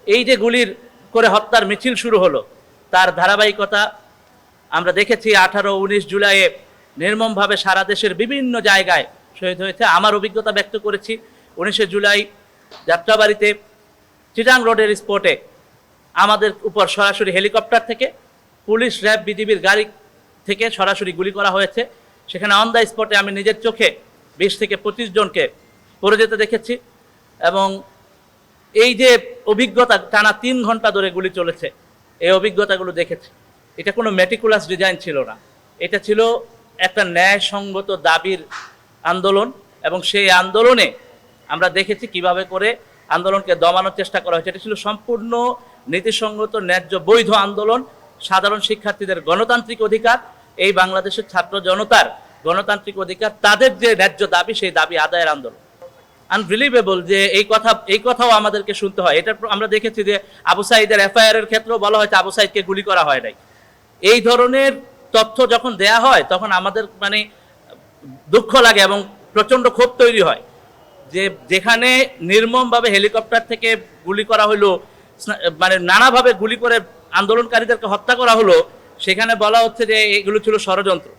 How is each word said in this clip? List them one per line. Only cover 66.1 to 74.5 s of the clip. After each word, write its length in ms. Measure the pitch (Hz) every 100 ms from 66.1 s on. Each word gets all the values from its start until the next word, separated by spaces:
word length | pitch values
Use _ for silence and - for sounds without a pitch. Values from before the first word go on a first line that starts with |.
| 214 143
তখন 240 | 185 208
আমাদের, 320 | 185 190 208 214 -
মানে, 280 | 202 214 208 _ _ _ _ - _ _ - - -
দুঃখ 240 | 208 226
লাগে 260 | 262 233 214
এবং 240 | 190 202 196 - -
প্রচণ্ড 360 | 214 208 254 247
ক্ষোভ 220 | 233 240 240
তৈরি 220 | 240 226
হয় 220 | 165 117 - _ _ _ _ - -
যে 180 | 170 196 - -
যেখানে 600 | 185 202 233 247 254 262 -
নির্মমভাবে 720 | 165 208 226 247 247 240 233
হেলিকপ্টার 560 | 196 208 220 220 233 233
থেকে 280 | 233 226 226 - -
গুলি 200 | 165 202
করা 220 | 214 214
হলো, 340 | 208